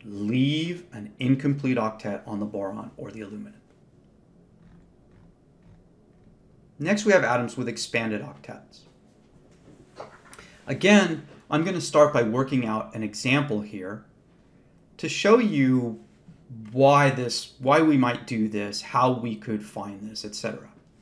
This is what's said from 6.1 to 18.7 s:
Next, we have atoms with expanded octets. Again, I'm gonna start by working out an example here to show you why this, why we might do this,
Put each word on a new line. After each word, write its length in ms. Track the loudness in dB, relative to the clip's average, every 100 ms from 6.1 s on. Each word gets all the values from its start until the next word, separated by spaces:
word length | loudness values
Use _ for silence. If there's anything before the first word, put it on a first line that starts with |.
| _ _ _ _ _ _ -6
Next, 260 | 0 2
we 80 | 4
have 100 | 4
atoms 340 | 4 0 -2 -4
with 120 | -6
expanded 540 | -6 -4 -2 -2 -4
octets. 580 | -8 -16 -18 -18 -20 -20 -20 _ _ _ _ -20 _ _ -20 -20 -20 -18 -18 -20 -20 -20 -20 -18 -8
Again, 600 | 2 6 6 6 -2 -8 -20 -2
I'm 140 | 0
gonna 160 | 0 -2
start 320 | 2 6 6
by 80 | 4
working 420 | 2 0 0 0 0
out 280 | -4 -6
an 80 | -8
example 580 | -8 -4 0 2 0 -4
here 440 | -6 -12 -10 -12 -16 _ _ _ _ _ _ _ _ -10
to 120 | -8
show 300 | 0 6 6
you 640 | 4 2 2 2 0 -8 -16 _ -20 -20 -20 -18 -8
why 400 | 4 6 6 4
this, 440 | 2 -4 -6 -10 -4
why 220 | 2 4
we 160 | 6 4
might 320 | 2 0 -4
do 200 | -2 -2
this, 320 | -2 -6